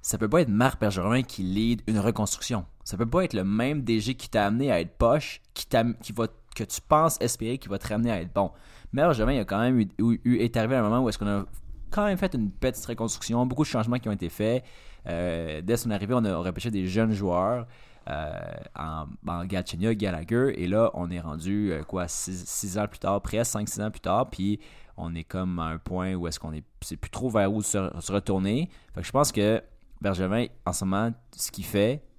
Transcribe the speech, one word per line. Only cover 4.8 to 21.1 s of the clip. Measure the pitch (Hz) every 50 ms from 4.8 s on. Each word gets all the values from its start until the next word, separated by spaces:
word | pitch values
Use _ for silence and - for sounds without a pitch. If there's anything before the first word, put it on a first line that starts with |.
être | 85 85 -
poche, | - 120 117 131 156 - - - - _ _ _
qui | - -
t'a, | - - 117 113
qui | 120 113 - - -
va, | 101 110 113 107 - - - _ -
que | - 110
tu | - - -
penses | - - 156 151 160 160 - -
espérer | - 117 - - 113 113 127 139
qui | - 95
va | 98 95
te | - -
ramener | 107 110 117 120
à | 110 90
être | 82 85
bon. | - 101 98 92 - - - - - - - -
Mais | - 135
Bergevin, | 151 175 147 110 113 123
il | 143 127
a | 98
quand | - 95 104
même | 117 127 131 120
eu, | 107 92 - -
eu, | 113 117 117 - -
eu, | 120 123 90
est | 113 117 120
arrivé | 120 110 117 135
à | 127
un | 110 104
moment | 110 123
où | 131 113
est-ce | 101 -
qu'on | 104
a | 104 101 101 98 - - - - - - - - -
quand | - 208 208
même | 208 190 180
fait | 202 185 -
une | 123 107 98
petite | - - - 131 127 - -
reconstruction, | - 117 - 113 110 - - - - 117 120 127
beaucoup | 127 123 - 151
de | -
changements | - 117 110 117 123 127
qui | - 110
ont |
été | 104 95 90 82
faits. | - - 104 110 120 127 - - - - - - - - - -
Euh, | 87 85 90 90 82 85 82 80 78 78
dès | 87 95 117
son | 117 - 117
arrivée, | 104 98 101 101 127
on | 123 113
a | 101 90
repêché | 82 87 92 85 92 90 120
des | 107 98 92
jeunes | 92 92 110 113 110
joueurs, | 110 98 104 92 87 90 92 104 123 123 120 123 - - - - - - - -
euh, | 67 76 78 78 85 50 50 50 50 50 50 - - -
en, | 76 80 78 78 76 - - - -
en | 82 85 85 87
Galchenyuk, | 92 98 92 90 - - 82 98 113 113
Gallagher, | 104 107 95 87 78 82 - 113 120 131 139 -
et | - - 107
là, | 98 110 113 101 -
on | - 87 85